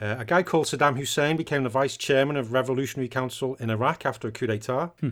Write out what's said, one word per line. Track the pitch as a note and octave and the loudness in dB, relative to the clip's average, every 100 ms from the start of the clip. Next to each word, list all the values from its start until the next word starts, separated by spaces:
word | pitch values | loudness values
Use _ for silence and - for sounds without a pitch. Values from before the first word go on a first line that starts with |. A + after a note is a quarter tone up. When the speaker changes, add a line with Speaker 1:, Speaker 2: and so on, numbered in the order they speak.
Speaker 1:
Uh, | G#2 A#2+ | -6 -4
a | |
guy | A2 F3 | 2 2
called | F#3 E3 D3 | 4 0 0
Saddam | C3+ D3 B2+ | 2 2 2
Hussein | C3+ - D3 D#3+ | -2 0 2 0
became | - C#3+ | 0 0
the | B2+ | 0
vice | B2+ C3+ - | 0 0 -2
chairman | - C3+ C#3 D3 | 2 4 4 0
of | A2+ | 0
Revolutionary | B2+ B2 B2+ C3+ C#3 B2 | 0 2 0 -2 -4 -4
Council | C3 B2+ - C3 C3+ | -2 -4 -4 -6 -4
in | A#2 | -2
Iraq | A2 C3+ E3 | 2 0 0
after | C#3 - A#2 | -4 -4 -6
a | |
coup | A2 A#2+ | -4 -2
d'etat. | G#2+ - B2+ E3+ - | -2 -2 -2 -4 -4
Speaker 2:
Hmm. | C#3 | -6